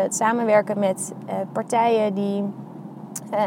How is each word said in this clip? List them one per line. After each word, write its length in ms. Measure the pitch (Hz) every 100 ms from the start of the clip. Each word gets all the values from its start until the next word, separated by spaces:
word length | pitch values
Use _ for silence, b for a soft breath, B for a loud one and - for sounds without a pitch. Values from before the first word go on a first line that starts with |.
het 140 | 196 -
samenwerken 640 | 220 233 226 214 202 202
met, 340 | 196 190 - - -
eh, 100 | 190 196
partijen 600 | - 220 233 233 226 214
die, 300 | 196 202 202 202 - - - - - - - -
eh, 140 | 208